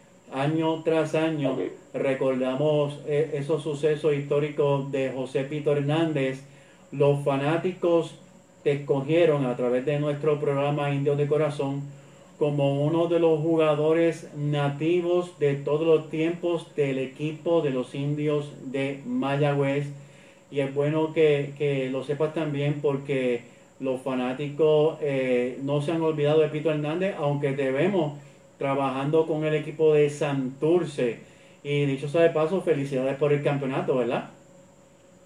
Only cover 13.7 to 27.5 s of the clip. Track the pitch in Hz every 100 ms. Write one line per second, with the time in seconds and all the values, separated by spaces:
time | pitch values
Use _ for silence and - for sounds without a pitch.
13.7 | 147 151 165 170 151 - 147 147 147 143
14.7 | 143 156 175 175 180 175 - 143 139 143
15.7 | 151 165 156 - 156 160 175 175 165 -
16.7 | - 143 131 131 - 151 151 175 165 147
17.7 | 127 123 139 143 147 147 147 143 - 135
18.7 | 135 135 139 120 127 139 143 147 143 139
19.7 | 143 143 - - - - - - 139 131
20.7 | 139 147 156 156 156 156 143 143 143 143
21.7 | 135 131 135 131 143 151 165 151 143 143
22.7 | 147 147 135 139 131 127 117 - - -
23.7 | - 131 127 135 127 127 143 147 143 156
24.7 | 151 156 151 147 135 127 123 127 127 139
25.7 | 147 143 165 160 151 147 156 151 151 160
26.7 | 151 147 170 190 185 143 143 143